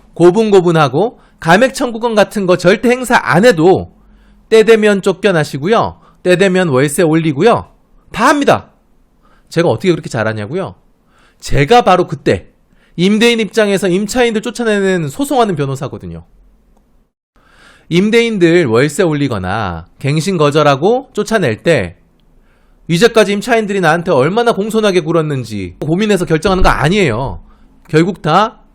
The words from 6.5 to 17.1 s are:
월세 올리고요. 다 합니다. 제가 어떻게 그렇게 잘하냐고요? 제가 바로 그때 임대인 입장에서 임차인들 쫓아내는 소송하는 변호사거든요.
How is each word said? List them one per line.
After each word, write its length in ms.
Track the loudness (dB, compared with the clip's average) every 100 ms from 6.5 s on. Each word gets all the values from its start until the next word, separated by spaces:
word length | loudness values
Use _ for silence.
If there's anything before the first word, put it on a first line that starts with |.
| 0 0
월세 340 | 0 0 0
올리고요. 640 | 0 0 -2 0 0 0 -6 _ _ _ _
다 180 | -2 0
합니다. 420 | 2 0 0 -4 _ _ _ _ _ _ _ _
제가 180 | -2 -2
어떻게 220 | 0 -2
그렇게 180 | -2 -4
잘하냐고요? 680 | -4 -4 -6 -8 -8 -10 -14 _ _ _ _ _ _
제가 440 | -4 -2 4 4
바로 240 | 4 0 0
그때 400 | -4 -2 -2 -6 _ _ _ _ -2
임대인 440 | 0 2 2 2
입장에서 480 | -2 0 0 0 0
임차인들 520 | -2 -2 0 0 -2
쫓아내는 680 | -6 -6 -2 0 0 -2 -4
소송하는 460 | -6 -2 0 0 -2
변호사거든요. 680 | -6 -6 -10 -12 -14 -16 -20 _ _ _ _ _ _ _ _